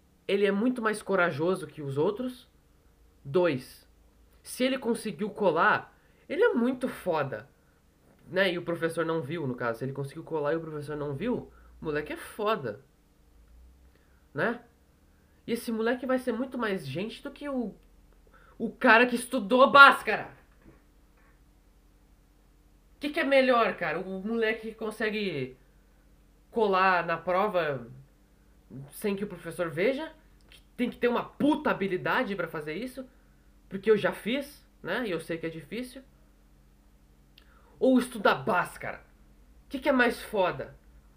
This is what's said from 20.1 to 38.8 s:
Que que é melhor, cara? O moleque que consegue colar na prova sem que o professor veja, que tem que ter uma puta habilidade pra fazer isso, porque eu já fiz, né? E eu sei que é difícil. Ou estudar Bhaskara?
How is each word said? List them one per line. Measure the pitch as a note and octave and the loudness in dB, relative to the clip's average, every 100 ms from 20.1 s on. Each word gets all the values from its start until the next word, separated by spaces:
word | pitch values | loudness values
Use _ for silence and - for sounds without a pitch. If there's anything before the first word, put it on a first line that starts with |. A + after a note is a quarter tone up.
| F#3 - - - _ - - _ _ _ _ _ _ _ _ _ _ _ _ _ _ _ _ _ _ _ _ _ - | -4 -4 -16 -20 _ -20 -20 _ _ _ _ _ _ _ _ _ _ _ _ _ _ _ _ _ _ _ _ _ -10
Que | D4 | -6
que | E4 | -2
é | |
melhor, | C#4 C4+ B3+ A#3 G#3 F#3 | 4 4 6 4 2 0
cara? | E3 D#3+ | -4 -4
O | F#3+ F#3+ | -6 -8
moleque | G3+ A#3 A3 A3+ A3 | -4 -2 0 -2 -8
que | G#3+ | -8
consegue | A3 G#3+ G#3+ G#3+ G3 D3 B2+ - _ _ _ _ _ _ _ _ _ | -8 -4 -4 -2 -4 -4 -6 -10 _ _ _ _ _ _ _ _ _
colar | A#3 G#3 F#3 F#3+ F3+ | 0 2 4 4 4
na | E3 E3 | 0 -4
prova | F#3 F3+ G#3 F3 D3+ C3+ A#2 - - _ _ _ _ _ - B2+ C#3 | 0 0 2 0 0 -2 -8 -18 -20 _ _ _ _ _ -20 -16 -16
sem | - G#3 G3 | -8 -4 -4
que | |
o | G3+ | -6
professor | F3 E3 E3+ E3 | -10 -10 -6 -4
veja, | D3 G#3+ C4+ D#4+ - - - - | 0 0 0 -6 -14 -20 -20 -20
que | - - - | -20 -14 -6
tem | B3 | -6
que | - | -2
ter | A#3+ | 0
uma | A#3 | 0
puta | - - C#4+ D4+ B3+ | -4 0 2 2 0
habilidade | F3 G3 F3+ D3+ G#3 B3+ G3 | -2 -2 -2 0 0 -2 -4
pra | E3 | -6
fazer | D#3+ D3+ E3 | -6 -8 -8
isso, | B3+ C4+ C4 _ _ _ _ _ - | -8 -12 -16 _ _ _ _ _ -14
porque | G3 A3 | -2 2
eu | G#3+ | 2
já | F3+ | 2
fiz, | F3+ G3 C4+ C#4 - _ _ | -4 -4 -4 -6 -14 _ _
né? | - G#3+ A#3 | -6 -6 -4
E | |
eu | E3 | -6
sei | E3 E3 | -6 -8
que | E3 | -8
é | |
difícil. | D#3+ - G#3+ B3+ C4+ - - _ _ _ _ _ _ _ _ _ _ _ - - - - - | -10 -12 -12 -12 -16 -20 -20 _ _ _ _ _ _ _ _ _ _ _ -20 -20 -20 -20 0
Ou | B3+ B3+ | 4 6
estudar | - A3 A3 E3+ | 4 0 2 2
Bhaskara? | C3+ F3+ E3 - | 0 0 -2 -6